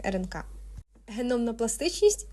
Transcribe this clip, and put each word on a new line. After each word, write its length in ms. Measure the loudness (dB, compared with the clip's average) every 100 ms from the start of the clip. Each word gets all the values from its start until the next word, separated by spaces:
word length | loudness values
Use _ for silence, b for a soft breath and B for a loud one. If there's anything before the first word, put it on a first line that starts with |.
| -2
Р 100 | -2
Н 80 |
К. 200 | -2 -8 -10 -14 -14 -16 -18 -20 -10 -4
Геномна 360 | 0 2 0
пластичність 720 | 0 -2 0 -2 6 6 6 -2